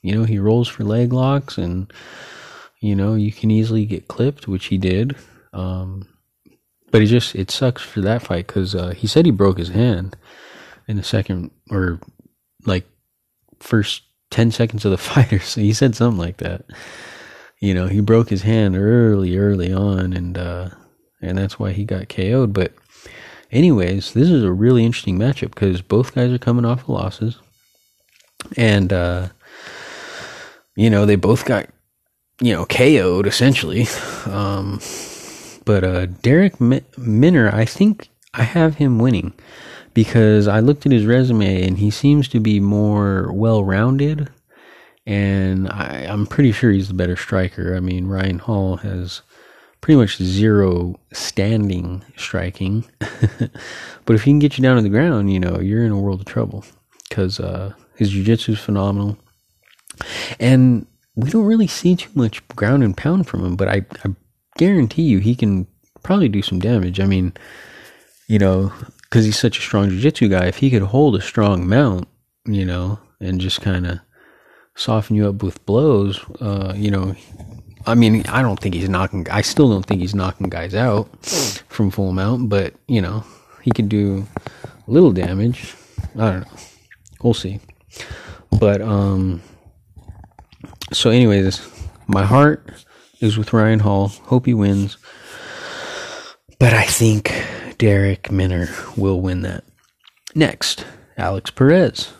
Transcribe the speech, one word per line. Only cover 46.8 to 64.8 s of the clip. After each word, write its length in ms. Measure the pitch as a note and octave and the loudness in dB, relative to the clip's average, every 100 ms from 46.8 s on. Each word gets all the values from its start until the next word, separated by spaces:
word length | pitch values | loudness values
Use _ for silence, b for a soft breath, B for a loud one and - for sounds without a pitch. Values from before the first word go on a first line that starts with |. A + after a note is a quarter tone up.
| F#2+ | 0
the 60 | |
better 220 | F#2 F2+ F2+ | -4 -2 -4
striker. 580 | - F#2+ F#2 - F2+ | -4 -2 -2 -4 -6
I 60 | F#2 | -4
mean, 260 | F2+ F#2 F#2 | -4 -4 -4
Ryan 320 | F#2+ F#2+ F2+ | -2 -2 -4
Hall 380 | - G#2 F#2 F2+ | -4 -2 -2 -4
has 460 | G#2 F#2 F2+ - b b b b b b | -6 -8 -8 -12 b b b b b b
pretty 180 | - D3 | 2 4
much 180 | G#2+ - | 4 0
zero 840 | F#2 G2 A2 G#2 G2 F2 F2+ F2+ _ | -2 2 4 4 4 0 -4 -8 _
standing 920 | - - - G2 A2+ G2+ F2+ F2 F#2 - - | -12 -8 -4 -2 0 0 -4 -6 -10 -14 -16
striking. 680 | - F2+ F2+ - F#2+ G#2+ - _ | -8 -6 -6 -6 -4 -4 -6 _
<laughs> 500 | - - G#2 - A#2 B B B B B | -12 -4 -4 -2 -8 B B B B B
But 100 | - | 0
if 80 | A2+ | 2
he 80 | C#3 | 4
can 80 | D3 | 4
get 180 | D3 B2+ | 2 2
you 60 | |
down 140 | C3 B2+ | 4 4
to 60 | |
the 60 | G#2 | 4
ground, 440 | G#2 E3+ A#2+ G2+ | 2 2 2 0
you 80 | F#2+ | 0
know, 180 | F2+ F2 | 0 -2
you're 260 | F2+ A2 | -2 0
in 60 | A#2 | 0
a 80 | G2+ | 0
world 220 | G2+ F#2+ | -2 -4
of 60 | G2 | -6
trouble 380 | A#2 G#2+ F#2+ - _ _ _ - | -4 -4 -6 -16 _ _ _ -10
'cause, 300 | - F#2 G#2 | -4 -4 -4
uh, 320 | F#2 F2+ G2 - _ _ | -8 -8 -10 -14 _ _
his 140 | G#2 | -2
jiu-jitsu 420 | G2 G2+ A#2 - | 0 0 0 0
is 80 | G#2+ | -4
phenomenal. 580 | - G2+ G2 G2+ G2+ G#2 _ _ _ _ _ _ _ - B B B B | -2 -2 0 -2 -4 -6 _ _ _ _ _ _ _ -16 B B B B
And 480 | A#2 C3 B2+ A#2+ - _ _ - | 4 6 6 4 -4 _ _ -4
we 140 | B2+ | 0
don't 140 | A3+ | 2
really 220 | G#3 A3+ G3+ | 2 2 2
see 300 | - F3 F3+ | 0 0 0
too 140 | - | 0
much 320 | D3 A2+ - _ | -2 -2 -2 _
ground 360 | - G#2 C#3 | -2 2 4
and 120 | A#2 F2 | 2 0
pound 300 | - F#3 D#3 | 0 0 -2
from 180 | F#2 | -4
him, 120 | F2+ F2+ | -4 -2
but 120 | G2 | 0
I, 160 | G2+ F#2 - | -2 -4 -8
I 100 | G2+ F#2+ _ _ _ - | -8 -8 _ _ _ 0
guarantee 440 | F3 G3 | 2 4